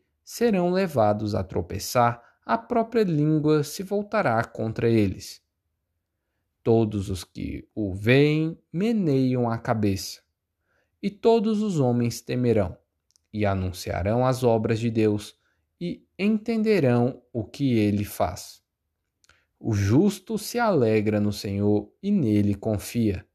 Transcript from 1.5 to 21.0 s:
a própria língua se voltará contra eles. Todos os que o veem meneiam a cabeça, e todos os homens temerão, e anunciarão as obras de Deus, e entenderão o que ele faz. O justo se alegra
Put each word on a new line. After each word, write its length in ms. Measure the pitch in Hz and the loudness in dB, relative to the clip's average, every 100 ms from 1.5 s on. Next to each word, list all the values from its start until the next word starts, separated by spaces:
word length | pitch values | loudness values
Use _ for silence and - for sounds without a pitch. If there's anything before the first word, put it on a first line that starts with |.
| - 90 92 - 127 120 117 - _ - | -6 -6 -8 -4 0 2 0 -10 _ -4
a 120 | 233 | -4
própria 460 | - 233 226 240 | -2 -4 0 0
língua 600 | 202 156 151 156 147 156 | 0 2 2 2 2 2
se 200 | 147 - | 0 -8
voltará 600 | 190 208 202 220 156 113 | -6 -6 -2 -2 0 0
contra 460 | 113 - 113 107 117 | -2 -4 -6 0 2
eles. 520 | 113 101 98 - - _ _ _ _ _ _ _ _ _ _ _ _ | 4 2 -2 -12 -20 _ _ _ _ _ _ _ _ _ _ _ _
Todos 480 | - 113 110 107 101 | 2 2 2 -2 -6
os 140 | 92 | -8
que 460 | - - - - - | -10 -10 -10 -10 -12
o 200 | - 101 | -8 -6
veem 680 | 95 104 135 147 151 160 165 _ | -2 2 4 4 2 -4 -8 _
meneiam 760 | 160 214 226 170 135 131 127 120 | -6 -2 -2 0 0 0 0 -2
a 80 | 113 | -4
cabeça, 640 | - 113 104 95 - - _ _ _ _ _ _ _ _ | -4 0 0 -2 -6 -14 _ _ _ _ _ _ _ _
e 80 | 202 | -8
todos 520 | 196 240 226 214 208 | -2 2 2 2 0
os 180 | 214 165 | 0 0
homens 400 | 127 120 120 117 | 2 2 0 -4
temerão, 560 | - 127 123 110 92 - _ _ _ _ _ | -6 -2 2 2 0 -6 _ _ _ _ _
e 140 | 107 101 | -2 0
anunciarão 800 | 95 92 90 - 95 92 117 127 | 0 -2 -6 -6 -4 0 0 0
as 180 | 123 | 2
obras 360 | 123 113 110 113 | 2 2 2 -2
de 100 | 117 | 0
Deus, 480 | 113 107 104 - - _ _ _ _ | 2 2 2 -4 -16 _ _ _ _
e 260 | 175 - _ - | -10 -10 _ -4
entenderão 1040 | 196 220 220 226 220 202 135 120 120 - _ | -2 0 -2 -2 2 2 4 4 2 -2 _
o 120 | 120 | -8
que 340 | 107 - 139 117 | -8 -4 0 2
ele 260 | 104 101 | 2 0
faz. 600 | 101 - 95 90 - - _ _ _ _ _ _ _ _ _ _ | -2 -2 -4 -4 -14 -20 _ _ _ _ _ _ _ _ _ _
O 140 | 117 | -4
justo 640 | 104 98 123 202 202 - 214 | 0 4 4 4 0 -6 -8
se 200 | - 240 | -6 -2
alegra 640 | 233 170 113 110 | 0 2 2 2